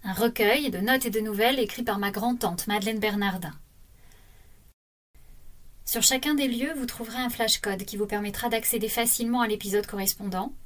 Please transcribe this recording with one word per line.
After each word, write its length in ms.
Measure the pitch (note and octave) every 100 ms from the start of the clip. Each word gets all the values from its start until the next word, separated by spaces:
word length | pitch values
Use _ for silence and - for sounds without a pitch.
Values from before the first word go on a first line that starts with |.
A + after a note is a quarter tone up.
| G3
Un 60 |
recueil 580 | F#3 A#3 A#3+ G#3 C4 C#4+
de 80 | F3+
notes 280 | G#3 C4 B3
et 40 |
de 100 | G#3
nouvelles 380 | G#3+ G3+ A3+ C4+
écrit 240 | A3 -
par 160 | A#3+ G3+
ma 120 | G3+
grand-tante 560 | G3+ A#3 B3 G3+ F3 -
Madeleine 320 | G#3 G3 A3
Bernardin. 540 | G#3+ G3+ G3+ F#3 E3 - - - - - - - - - - - - _ _ _ _ - - - - - - - -
Sur 160 | A#3
chacun 320 | A#3 C4 C#4+
des 120 | D4 C4+
lieux, 280 | A#3+ C#4 D#4
vous 80 |
trouverez 320 | B3 - A3+ A#3
un 140 | B3
flashcode 540 | A#3+ A3 - G#3 F#3+
qui 120 | G3 G#3
vous 100 | G3+
permettra 440 | G#3 G#3 G3+ A#3+
d'accéder 400 | A3+ A3 A3+ G#3+
facilement 500 | A3+ A#3 - A#3 A#3+
à 60 | A#3
l'épisode 400 | G#3+ G3+ G#3 G#3
correspondant. 680 | G3+ F#3+ - G3+ F#3 - -